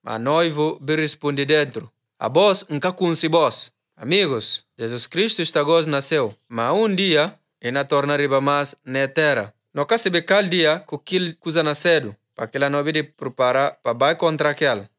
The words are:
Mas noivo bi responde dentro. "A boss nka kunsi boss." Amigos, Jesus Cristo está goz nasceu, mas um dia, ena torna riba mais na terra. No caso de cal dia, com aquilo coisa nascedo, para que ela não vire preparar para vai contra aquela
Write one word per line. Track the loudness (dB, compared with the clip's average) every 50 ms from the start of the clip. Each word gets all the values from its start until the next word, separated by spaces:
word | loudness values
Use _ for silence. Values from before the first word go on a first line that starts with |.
Mas | _ -8 -8 -4
noivo | -2 0 2 2 2 0 0 -2 -2 -2 -4 -6
bi | -4 -2 -2
responde | 0 0 -2 -4 _ -4 -4 -2 -2 0
dentro. | 2 2 2 2 0 -6 -12 -12 -14 _ _ _ _ _ _
"A | -6 0
boss | 2 4 4 4 4 2 -2 -4
nka | -6 -2 -2 -4
kunsi | -2 0 0 0 0 0 0 2
boss." | 4 4 4 4 0 -2 -6 -8 _ _ _ _ _
Amigos, | _ -4 0 2 2 2 0 -2 -4 -2 -4 -4 -6 _ _ _
Jesus | -10 -8 -6 -4 -4 -6
Cristo | -4 -2 -2 0 0 0 -2
está | -2 0 0 0
goz | 2 2 2 2 2
nasceu, | 0 -2 -2 0 0 0 0 0 -2 -6 _ _ _
mas | -6 -4 -2 0 0
um | 2 2 0
dia, | 0 0 2 2 4 2 2 0 -4 _ _ _ _ _
ena | -8 -4 -4 -4 -2
torna | 0 0 0 2 0 0
riba | 0 0 2 0 2
mais | 2 2 0 0 -2 -4 -8 _ _
na | -6 -2 -2 -2
terra. | 0 0 0 2 2 2 0 -2 -6 _ _ _ _
No | _ -6 -2
caso | 0 0 0 0 0
de | 0 0
cal | 2 2 2 2 2 2
dia, | 2 2 2 2 2 0 -4
com | -12 -14
aquilo | -12 _ -4 -2 -2 -2 -2 -6
coisa | _ _ -2 0 0
nascedo, | 0 0 0 0 2 2 2 2 0 -4 -12 _ _ _ _
para | -10 -10 -8
que | -4
ela | -2 -2 0
não | 0 -2
vire | -2 0 -2 -2 -4
preparar | -4 _ _ -12 -10 -2 0 0 2 2 2 0 0 -4 _
para | _ -4 0
vai | 2 2 2 2
contra | 2 0 0 0 2 0 0
aquela | 0 0 0 0 0 -2 -6 _ _